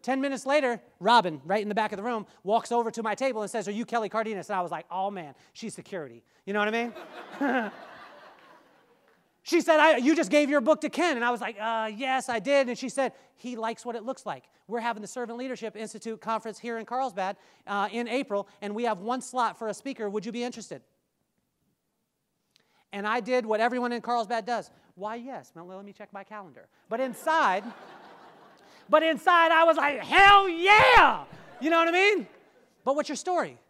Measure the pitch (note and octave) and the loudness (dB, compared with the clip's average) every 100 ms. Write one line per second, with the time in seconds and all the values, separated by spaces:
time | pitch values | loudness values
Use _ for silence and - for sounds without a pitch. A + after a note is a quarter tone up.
0 | - C4+ C#4 C4 C4 C#4+ C4 A#3 _ _ | -2 -2 -2 -4 0 0 2 -4 _ _
1 | F#3 A#3+ F3+ D#3 C#3+ G3+ G#3 G#3 G#3+ G3 | 4 4 4 -6 -4 -4 -2 -2 -2 -4
2 | A3 A#3 G3+ _ F3+ A3+ - A#3+ A#3 A3+ | -6 -8 -10 _ -2 -2 0 -2 -2 -4
3 | A3 G3+ C4+ A3 G#3 A#3 G3 G#3 A3+ G#3 | -6 -2 -2 -2 -6 -6 -6 -6 -4 -4
4 | G#3+ G#3+ A3 G3+ D#3+ G3 F3 D#3+ - F3+ | -2 -4 -4 -6 -4 -4 -4 -6 -8 -6
5 | G3 G3 D3+ C3 _ - A3+ - - F#3+ | -6 -6 -14 -18 _ -14 -14 -14 -12 -12
6 | C#3+ A#2 _ _ - G#3 G#3 A3+ A#3 - | -12 -16 _ _ -6 -2 0 -2 -4 -8
7 | - - - - C#4 B3+ G#3+ - - - | -18 -18 -16 -4 -2 0 -4 -10 -20 -20
8 | - - - - - - _ _ _ _ | -20 -20 -20 -20 -20 -20 _ _ _ _
9 | _ _ _ _ - E4+ E4 D#4 D#4 D4 | _ _ _ _ -2 0 4 6 6 6
10 | C4 D#4+ A#3 D4 D4 C#4+ A#3+ D4+ D4+ - | 4 2 4 2 4 2 2 2 0 -2
11 | F4 B3+ A#3+ A#3+ G#3+ G#3 A3 A3+ A3 G#3 | 0 0 -2 -2 -6 -6 -4 -2 -4 -6
12 | C4 C4 B3 A#3 G3 C#4 B3+ B3 B3+ C4+ | -2 -2 -2 -4 2 2 2 -2 -6 -2
13 | C4 - _ _ A#3+ A#3+ A3+ A3+ A#3+ A#3 | -4 -4 _ _ -12 -8 -8 -8 -10 -10
14 | A3 - G#3 C#3 _ _ _ A#3 A#3 A3 | -10 -10 -10 -12 _ _ _ -6 -6 -6
15 | G#3 - A#3 A#3 C4 B3 A3 G3+ A3 A3 | -10 -10 -10 -8 -10 -8 -10 -10 -12 -10
16 | A3+ A3 - A3 A3+ G#3 A#3 A#3 G#3+ B3 | -10 -10 -6 -6 -6 -12 -10 -10 -6 -4
17 | C4+ F#3 F#3+ G3+ _ _ - G3+ G3+ A3+ | -4 -4 -6 -6 _ _ -8 -4 -4 -4
18 | A#3+ B3 C#4+ G3+ G3 _ G#3 G#3 A#3+ G3+ | -4 -4 -2 -4 -6 _ -8 -4 -2 -4
19 | G#3 B3+ - B3+ A#3 E3+ A3 G3+ - C4 | -4 -6 -6 -2 -2 -2 -8 -8 -10 -8
20 | G#3+ G#3 G3+ A#3 A#3+ A#3+ G#3 C#3 _ _ | -6 -6 -6 -6 -8 -10 -14 -16 _ _
21 | _ _ _ _ _ _ _ _ _ _ | _ _ _ _ _ _ _ _ _ _
22 | _ _ _ _ _ _ _ _ _ G3+ | _ _ _ _ _ _ _ _ _ -6
23 | G#3 A#3+ G#3+ B3+ A3 G#3+ A#3 B3 B3 A#3+ | -2 -2 0 -2 0 2 2 0 -4 -4
24 | A3+ A#3+ G3+ A#3 G#3+ A#3 E3+ _ _ - | -2 -2 -2 -4 -4 -6 -6 _ _ -12
25 | G3+ A#3 A#3+ A#3 C3 E3 F3 F#3+ G3+ G3 | -10 -10 -12 -14 -16 -20 -16 -16 -18 -20
26 | G#3 G3+ G3 G#3+ F#3 B2 - _ _ A#3 | -18 -18 -16 -16 -16 -20 -20 _ _ -4
27 | C4 G3+ - D#4+ B3+ F#3 A3 - - - | -4 -4 0 2 2 0 -4 -16 -20 -20
28 | - - - - - _ - - - D4+ | -20 -20 -20 -20 -20 _ -20 -20 2 2
29 | D#4+ D4 - F4 E4 E4 E4 D#4+ C#4+ C#4 | 4 0 4 6 6 6 6 4 0 -2
30 | - D#4+ G4 G4+ G4 E4 F#4 G#4 C5 A#4+ | 2 8 10 10 8 0 6 8 10 8
31 | D4+ F#3+ C#3 - - - C4+ E4 E4 F4 | 8 4 -8 -18 -20 -6 0 2 4 4
32 | G4+ G4 G3 - _ _ _ _ A#3 C#4+ | 4 2 -2 -16 _ _ _ _ -2 -2
33 | D4 D4 - F4 G3 A#2+ _ | -2 -6 -2 -2 -2 -8 _